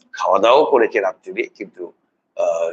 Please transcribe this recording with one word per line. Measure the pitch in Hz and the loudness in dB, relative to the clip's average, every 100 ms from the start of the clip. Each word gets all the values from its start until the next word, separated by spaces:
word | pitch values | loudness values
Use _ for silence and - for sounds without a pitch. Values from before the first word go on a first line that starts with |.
| _ | _
খাওয়া | - 90 95 | -6 0 2
দাওয়াও | 110 139 | 4 4
করেছে | - 131 107 113 | 4 2 2 0
রাত্রিরে, | 95 - 95 98 | -4 -6 -10 -8
কিন্তু, | - - 98 92 85 _ _ _ _ - | -8 -10 -16 -14 -16 _ _ _ _ -6
আহ, | 87 82 82 | -4 -4 -6